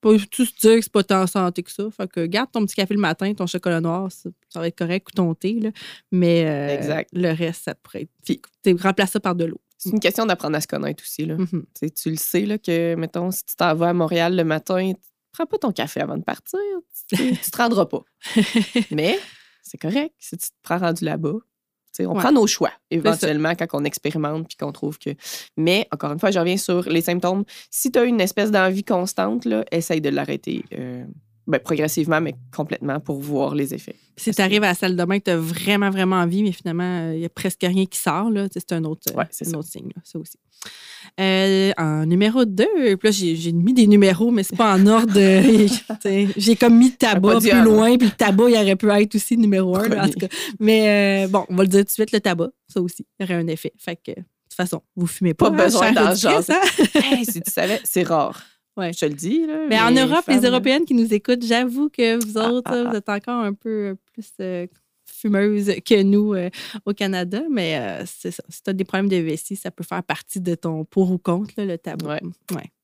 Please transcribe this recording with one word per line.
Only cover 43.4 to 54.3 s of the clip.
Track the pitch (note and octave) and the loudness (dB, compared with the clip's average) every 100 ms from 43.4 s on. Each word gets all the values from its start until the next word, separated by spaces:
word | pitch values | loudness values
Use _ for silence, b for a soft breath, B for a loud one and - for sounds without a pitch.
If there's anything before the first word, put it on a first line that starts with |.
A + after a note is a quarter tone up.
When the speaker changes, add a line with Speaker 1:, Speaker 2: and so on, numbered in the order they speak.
| E3+ | -2
Speaker 1:
mis | E3+ F3 | 0 2
des | B3+ G#3+ | 6 8
numéros, | G#3 G3 F3 A#3 | 8 8 4 2
mais | A#3 | 2
c'est | F#3+ F3+ | 0 0
pas | A3+ F#3+ | 4 6
en | G3 | 6
ordre | A3 A3+ | 6 4
de, | G3 G3 F#3+ - A3 G#3 | 4 6 6 8 6 6
<laughs> | A#3+ - G#3+ | 2 -6 -8
t'sais, | G3+ G3 G3+ G3+ | -2 0 0 0
j'ai | G3+ A3+ | 2 4
comme | A#3+ A#3 | 8 8
mis | B3+ | 8
Speaker 2:
T'as | B3 A#3+ G3+ | 4 2 4
Speaker 1:
tabac | F#3+ | 4
Speaker 2:
pas | A3+ | 4
dit | A3+ | 6
Speaker 1:
plus | A#3+ | 6
Speaker 2:
un. | |
Speaker 1:
loin, | A3+ G#3+ A3 B3+ | 8 8 6 6
puis | A#3 | 4
le | |
tabac, | - G#3+ G3 A#3+ | 4 2 6 6
il | A3+ | 6
aurait | G3+ F#3+ | 4 2
pu | G#3+ | 4
être | G#3 G#3 G#3 | 4 2 0
aussi | - A#3 | -2 2
numéro | G#3+ F#3+ F#3 F3+ | 2 2 2 0
un, | A3 | 0
là, | G#3+ | 0
en | G3 | 0
tout | F#3+ | -2
Speaker 2:
Premier. | F#3 | -8
Speaker 1:
cas. | B B A3 | B B -2
Mais, | G#3+ A3 G#3+ G#3 G3+ G3 F#3+ | 4 4 4 4 2 2 0
euh, | |
bon, | G3 - | 0 0
on | F3+ | 0
va | |
le | F#3+ | 4
dire | G3 | 4
tout | G3+ | 2
de | |
suite, | - G#3+ | -2 -2
le | G#3+ | 0
tabac, | G3+ F3 E3+ _ _ | 0 -2 -4 _ _
ça | - | -4
aussi, | F3+ - - _ | -4 -6 -20 _
il | |
y | F#3+ | -4
aurait | F3 | -4
un | E3 | -4
effet. | D#3+ - _ | -6 -8 _
Fait | - E3+ | -12 -12
que, | - | -12
de | - | -14
toute | F3+ | -16